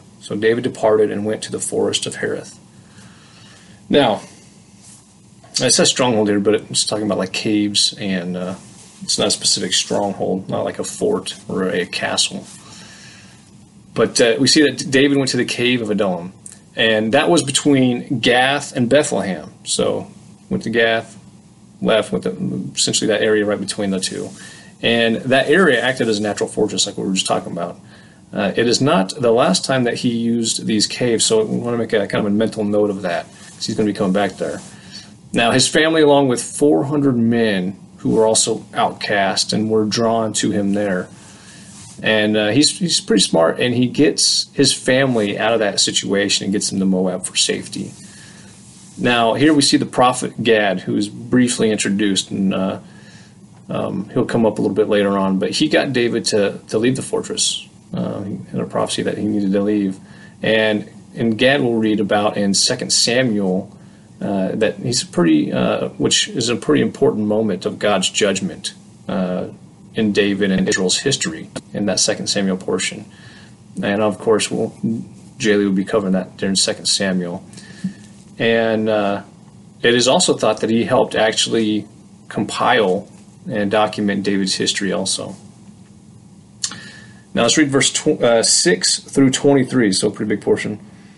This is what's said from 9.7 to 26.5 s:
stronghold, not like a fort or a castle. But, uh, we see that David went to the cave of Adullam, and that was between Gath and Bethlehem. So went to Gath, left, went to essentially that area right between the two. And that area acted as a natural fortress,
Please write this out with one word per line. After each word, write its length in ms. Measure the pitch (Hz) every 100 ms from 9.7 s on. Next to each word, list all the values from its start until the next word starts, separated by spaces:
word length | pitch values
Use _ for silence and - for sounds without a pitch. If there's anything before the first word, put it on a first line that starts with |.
stronghold, 720 | - - 104 101 - 95 92 -
not 160 | 107
like 140 | - -
a 60 |
fort 500 | 92 - 90 95 - - -
or 200 | 87 92
a 160 | 92
castle. 640 | 87 - 104 98 - 98 - - - - - - - - - - - - - - -
But, 260 | - 107 -
uh, 140 | 117 113
we 80 | 127
see 160 | 160
that 280 | 143 117 170
David 280 | 135 143 139
went 100 | 131
to 60 | 123
the 80 |
cave 380 | 117 - 123 123
of 80 | 107
Adullam, 420 | 101 98 87 87 - - - - -
and 360 | 113 107 110
that 160 | 135 165
was 140 | 165
between 800 | 135 135 147 139 127 123 - 127
Gath 540 | 123 123 131 143 -
and 140 | 131 117
Bethlehem. 600 | 139 147 101 95 82 - -
So 420 | - - 110 101 90 - - - -
went 140 | 95
to 80 | 113
Gath, 480 | 113 113 113 - - - - - - - -
left, 280 | - 110 -
went 140 | -
to 460 | - - - - -
essentially 340 | - - - 110
that 120 | 104
area 240 | 110 107
right 160 | 104 101
between 300 | 98 - 98
the 100 | 95
two. 300 | - 98 98 - - - - -
And 360 | 117 117 113 113
that 340 | 127 131 131
area 280 | 170 175 120
acted 300 | 123 131 117
as 120 | 104
a 20 |
natural 260 | 107 101
fortress, 380 | 110